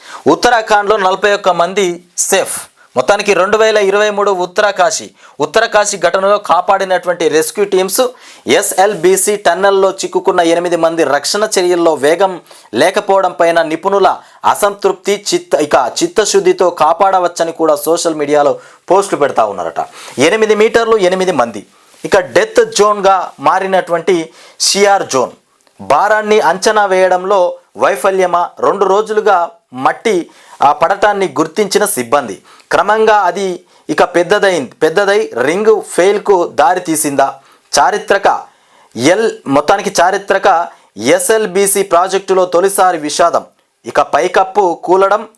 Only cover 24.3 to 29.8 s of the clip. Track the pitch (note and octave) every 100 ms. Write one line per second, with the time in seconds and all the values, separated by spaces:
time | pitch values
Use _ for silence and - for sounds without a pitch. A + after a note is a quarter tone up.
24.3 | - - - - F#3+ G3+ G3 C#3 C3 A2+
25.3 | - _ _ _ - G2 C#3+ G3+ G#3+ G#3
26.3 | G#3+ D#3 F#3 A3+ G#3+ G3+ F#3 F#3 F3+ F#3
27.3 | G3+ F3 - _ G2 C3+ G3 G3+ F#3+ F3+
28.3 | F3 E3+ - B2 F#3+ F#3+ G3 G#3+ G#3+ G#3+
29.3 | F#3 E3 - _ B2+